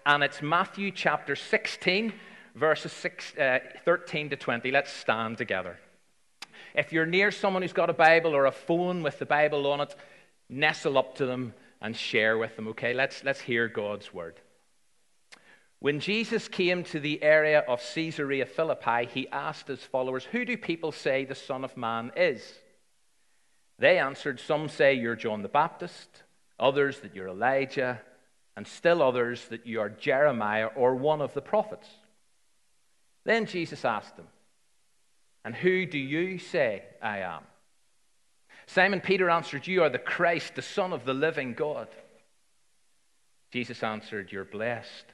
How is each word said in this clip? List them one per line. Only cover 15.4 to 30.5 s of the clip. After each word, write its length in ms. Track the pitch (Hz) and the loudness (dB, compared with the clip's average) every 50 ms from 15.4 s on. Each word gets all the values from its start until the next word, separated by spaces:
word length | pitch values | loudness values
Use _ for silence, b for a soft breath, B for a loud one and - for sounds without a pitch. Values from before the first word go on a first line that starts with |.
| b b b b b b b _ | b b b b b b b _
"When 200 | - 139 147 147 | 0 0 0 0
Jesus 480 | - 180 208 220 226 214 233 214 - | 0 -2 0 0 0 -2 -2 -4 -4
came 380 | - - - 180 175 180 180 165 | -4 -2 0 2 2 2 0 -2
to 160 | - - 156 | -4 -6 -4
the 200 | 139 151 147 - | -4 -4 -2 2
area 380 | 151 151 156 156 151 151 151 151 - | 4 6 6 6 6 6 6 4 4
of 140 | 127 123 - | 2 -2 -2
Caesarea 640 | - - - 170 165 160 156 - 147 135 139 135 123 | -4 -6 -4 -4 -4 -4 -4 -4 -2 -2 0 -2 -2
Philippi, 600 | - - - 160 160 139 - - 117 117 120 120 | -2 -2 -2 0 0 -2 -2 0 0 2 2 0
he 200 | 117 - 131 135 - | -2 -4 -6 -6 -4
asked 380 | - 139 143 156 151 - - | -6 -6 -6 -6 -8 -10 -10
his 160 | - 135 - - | -10 -10 -10 -8
followers, 400 | - - 131 131 131 131 131 - | -4 -2 -2 -2 -2 -4 -6 -6
'Who 220 | - - 240 247 | -6 -4 -4 -2
do 100 | 226 247 | -4 -4
people 380 | - - - 170 165 - 160 143 | -4 -4 -4 -4 -4 -4 -6 -6
say 320 | - - 151 131 135 135 | -4 -2 0 0 0 0
the 100 | 131 135 | -4 -8
Son 300 | - - - 135 131 131 | -10 -8 -6 -6 -6 -6
of 100 | 127 - | -8 -8
Man 380 | 131 120 113 113 113 117 120 - | -6 -4 -2 -2 -4 -4 -4 0
is?' 460 | - 180 165 127 107 - - - - - _ _ _ _ _ _ _ _ _ _ _ _ _ _ _ _ _ _ _ _ _ _ | 0 2 2 0 -2 -8 -16 -20 -20 -20 _ _ _ _ _ _ _ _ _ _ _ _ _ _ _ _ _ _ _ _ _ _
They 220 | - 117 151 185 175 | 4 4 6 6 6
answered, 400 | 143 135 139 - - 147 131 123 | 2 0 -2 -4 -6 -6 -6 -4
'Some 300 | - - 156 147 156 147 | -2 -2 -2 -2 -2 -2
say 240 | - - 151 139 139 | 0 4 4 6 4
you're 240 | 127 117 117 117 | 4 0 -2 -4
John 240 | 113 - 117 107 104 | -4 -4 -4 -4 -4
the 80 | 101 98 | -4 0
Baptist, 760 | - 143 156 170 - - 175 175 - - - - _ - - _ _ _ _ _ _ | 2 2 2 2 -2 -8 -12 -12 -14 -16 -20 -20 _ -20 -20 _ _ _ _ _ _
others 440 | - - 135 135 143 143 139 127 - | 2 2 4 4 4 2 0 -2 -6
that 120 | 98 98 82 | -12 -14 -12
you're 140 | 95 92 | -12 -10
Elijah, 760 | 92 90 98 113 123 135 135 139 - - 139 127 127 123 117 - - - _ _ _ _ _ _ _ - | -10 -4 0 2 2 2 2 0 -2 -2 -4 -2 -2 -4 -6 -12 -20 -20 _ _ _ _ _ _ _ -16
and 100 | 104 104 | -16 -14
still 360 | - - - - 170 170 170 143 | -14 -6 0 4 4 6 6 4
others 460 | 131 120 127 120 120 123 120 - - | 4 4 2 0 0 -2 -6 -10 -12
that 160 | 113 - - | -12 -12 -8
you 160 | 120 110 110 | -6 -4 -2
are 80 | 104 104 | -4 -4
Jeremiah 800 | 104 - - 147 131 131 147 151 131 117 107 104 | -6 -4 0 2 4 4 4 4 2 2 0 0